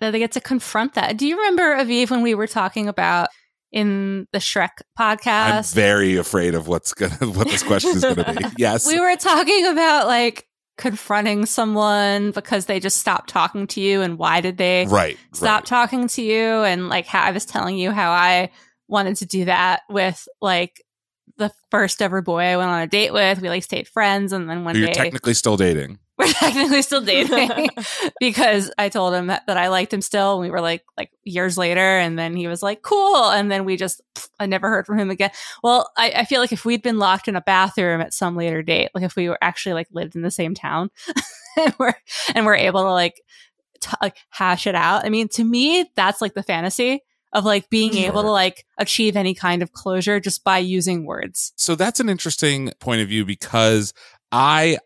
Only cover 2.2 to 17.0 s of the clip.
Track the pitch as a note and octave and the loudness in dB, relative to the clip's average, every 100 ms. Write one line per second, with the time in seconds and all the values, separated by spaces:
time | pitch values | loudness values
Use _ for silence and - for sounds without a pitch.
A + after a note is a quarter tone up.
2.2 | A#3 G#3 A3 A3 F#3+ A3 G#3 G3 F3 F3 | 2 0 -2 -2 -2 -2 -4 0 0 2
3.2 | E3+ _ _ _ _ G#3+ G#3 G3 G3 G3 | 0 _ _ _ _ -2 0 0 -4 -6
4.2 | - G3 - G3+ F3+ - - - A3 G#3+ | -6 -6 -2 -2 -2 -6 -14 -2 -2 0
5.2 | B3 G#3+ A3 G#3+ G#3+ - G2+ G2+ F#2+ F#2 | 0 0 2 0 0 2 4 4 4 2
6.2 | E2+ F#2+ F2 E2 D#2 E2+ - - F#2+ E2 | 0 0 2 0 0 -2 -2 -4 -4 -2
7.2 | A#2+ F#2+ A2+ - - G2 F4+ - C4 - | -4 0 0 0 0 2 2 2 2 0
8.2 | A3+ A#3 A3+ A#3+ A3+ A3+ C#4+ E4 F4+ F4+ | -2 -2 -4 0 0 2 0 2 2 2
9.2 | F#4+ D#4+ E4 G4+ F4+ D#4+ D#4+ D4 A3 A#3+ | 2 2 4 4 4 2 4 4 4 2
10.2 | A#3+ A#3 - _ _ - B3+ G#3+ - G#3 | 0 -2 -14 _ _ -6 -6 -4 -2 0
11.2 | G#3+ G#3 G#3+ - A3 G#3+ G#3+ G#3 G3+ G3+ | 0 0 0 0 0 2 2 2 2 0
12.2 | G3+ G3+ - G#3 F#3 F#3+ G3 - - F3+ | -2 -4 -4 -4 -2 -4 -2 -2 0 -2
13.2 | - F#3 E3+ G3+ G3+ - G3 G3 F#3 E3 | -2 -2 0 -2 -6 -2 0 2 0 -2
14.2 | E3 E3 F3+ F3+ F3+ F3+ F#3 - D#2 - | 0 0 0 -2 0 2 4 2 2 -4
15.2 | _ - A3 G#3+ - B3 A#3+ B3+ B3 - | _ -4 0 0 0 0 0 0 -4 -4
16.2 | A3 A3 A3+ A3 G#3 F3+ F3+ F#3 | -2 0 2 2 2 0 -2 -4